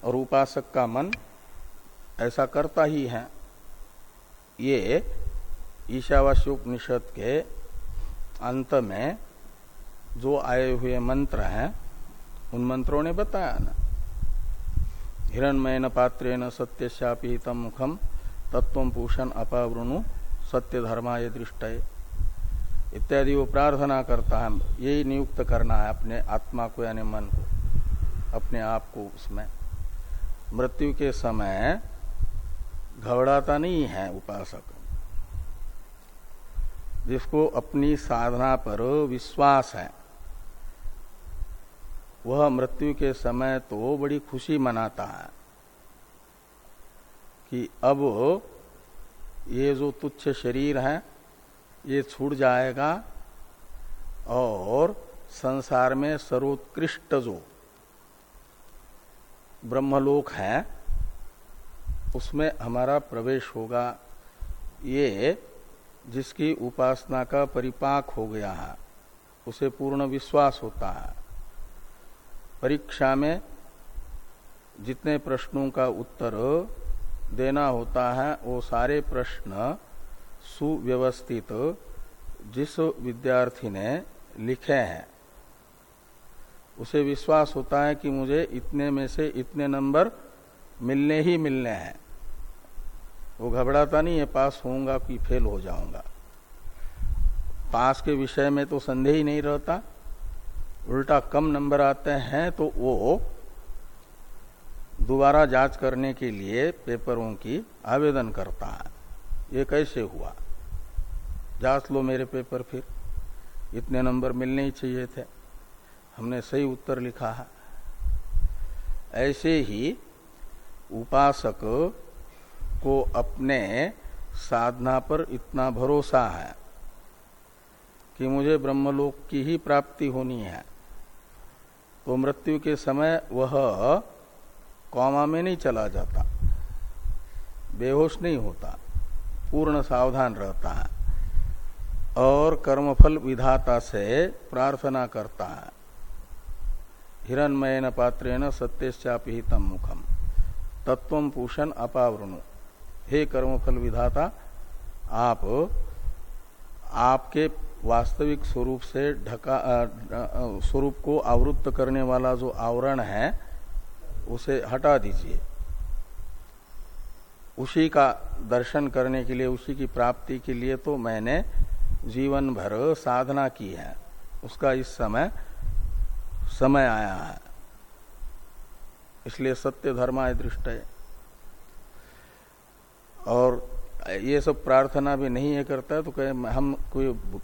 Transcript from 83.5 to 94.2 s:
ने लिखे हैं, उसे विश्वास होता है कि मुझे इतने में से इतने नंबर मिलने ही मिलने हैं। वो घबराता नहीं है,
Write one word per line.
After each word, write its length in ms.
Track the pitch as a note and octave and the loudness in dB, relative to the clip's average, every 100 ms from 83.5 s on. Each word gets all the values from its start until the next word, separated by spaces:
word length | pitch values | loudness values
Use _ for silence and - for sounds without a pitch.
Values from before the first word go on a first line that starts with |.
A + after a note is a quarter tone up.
| - A#2 | -2 -6
ने 340 | F#2+ G#2+ D3+ - - - - | -4 -4 -4 -6 -18 -18 -8
लिखे 340 | A2 B2+ - | -4 -4 2
हैं, 340 | C#3 G#2+ E2 - - - - - - - - - - - - - - - - - - | 2 2 -4 -12 -20 -20 -20 -20 -20 -20 -20 -20 -20 -20 -20 -20 -18 -18 -20 -20 -16
उसे 240 | A#2 D3+ | 0 2
विश्वास 500 | C#3+ C#3 - D#3 D3+ - | 2 0 4 4 6 0
होता 280 | B2 C#3 | 0 2
है 120 | D3 D3+ | 2 0
कि 140 | D3 | -2
मुझे 340 | C#3 C3 D3 - | -2 0 0 0
इतने 400 | B2 - C#3+ C#3+ | -4 -4 -2 0
में 160 | C#3 C3+ | 0 -2
से 200 | - D#3 | -2 -2
इतने 400 | B2 B2 - C#3+ | -4 -6 -4 -2
नंबर 440 | C#3 C#3 D3 G#3+ - - - - - - - | 0 2 4 4 0 -20 -20 -20 -20 -20 -8
मिलने 380 | A#2+ C3+ D3 D#3 | -2 2 4 4
ही 180 | D#3+ F3 | 4 2
मिलने 320 | D#3 C3 A#2+ | 2 0 -2
हैं। 300 | G2+ E2 - - - - - - - - - - - - - - - | -4 -8 -14 -14 -10 -6 -6 -8 -12 -12 -8 -8 -8 -12 -12 -12 -6
वो 120 | A#2 | 0
घबराता 500 | A#2 B2+ C#3+ D3 D3+ | 2 4 6 6 4
नहीं 160 | D#3+ | 4
है, 80 | E3 | 2